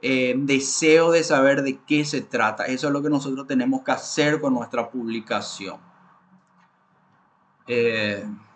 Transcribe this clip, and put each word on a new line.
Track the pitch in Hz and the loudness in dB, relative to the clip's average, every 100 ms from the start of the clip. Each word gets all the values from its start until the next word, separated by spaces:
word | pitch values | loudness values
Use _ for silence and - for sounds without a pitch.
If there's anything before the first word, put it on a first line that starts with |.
eh, | 127 131 127 127 | 0 0 0 0
deseo | 139 135 135 - 160 160 165 | 2 0 0 0 6 6 6
de | 165 | 4
saber | 156 147 135 143 | 2 4 4 4
de | 139 - - | 0 -6 -2
qué | 147 | 0
se | 147 135 | 0 -4
trata. | 107 120 110 107 | -4 0 0 -2
Eso | 127 131 147 | -6 -4 -2
es | |
lo | 143 | -2
que | 147 | 0
nosotros | 143 139 135 135 | -2 -2 -8 -2
tenemos | 135 123 135 | -2 0 -2
que | - | -2
hacer | 127 - - 147 151 | -4 -4 0 0 0
con | 143 | -2
nuestra | 127 113 120 120 | -2 -4 -6 -6
publicación. | 127 113 113 110 117 - - 95 87 - _ _ _ _ _ _ _ _ _ _ _ _ _ _ _ _ _ - | -6 -6 -6 -4 -6 -6 -12 -12 -14 -20 _ _ _ _ _ _ _ _ _ _ _ _ _ _ _ _ _ -4
Eh, | 120 117 110 107 101 107 107 - | 0 2 0 -2 -4 -8 -14 -18